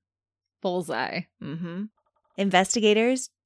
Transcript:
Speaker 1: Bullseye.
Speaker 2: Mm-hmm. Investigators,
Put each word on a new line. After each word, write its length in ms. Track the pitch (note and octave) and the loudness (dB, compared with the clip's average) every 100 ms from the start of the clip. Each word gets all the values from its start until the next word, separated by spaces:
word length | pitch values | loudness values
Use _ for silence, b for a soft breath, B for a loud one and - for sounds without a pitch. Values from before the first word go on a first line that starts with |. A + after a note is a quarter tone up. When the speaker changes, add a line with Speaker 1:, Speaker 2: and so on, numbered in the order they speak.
| _ _ _ _ _ _ | _ _ _ _ _ _
Speaker 1:
Bullseye. 640 | G3 F3+ E3 A#2+ B2+ - - _ | -4 -2 -4 -4 -4 -6 -10 _
Speaker 2:
Mm-hmm. 420 | - D#3+ F3 F3 G#3+ _ _ _ _ - | -10 -8 -8 -8 -10 _ _ _ _ -4
Investigators, 920 | G3 F3+ F#3+ A#3+ G#3 G#3 A#3 B3+ - _ | 2 2 2 2 4 4 4 0 -4 _